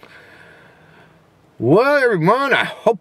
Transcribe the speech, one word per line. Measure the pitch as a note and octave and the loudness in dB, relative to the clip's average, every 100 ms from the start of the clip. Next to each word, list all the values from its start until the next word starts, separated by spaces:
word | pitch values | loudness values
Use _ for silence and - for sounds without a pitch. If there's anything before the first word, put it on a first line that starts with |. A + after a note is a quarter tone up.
| - - - - - - - _ _ - - _ _ _ _ - | -16 -20 -20 -20 -20 -20 -20 _ _ -20 -20 _ _ _ _ -6
Well, | A2+ F3+ C4+ C#4+ | 0 2 2 0
everyone, | B3+ F#3+ D#3+ B3 C#4 | 0 0 0 0 0
I | C#3 | -2
hope | - - - A3+ | -4 -4 -2 -2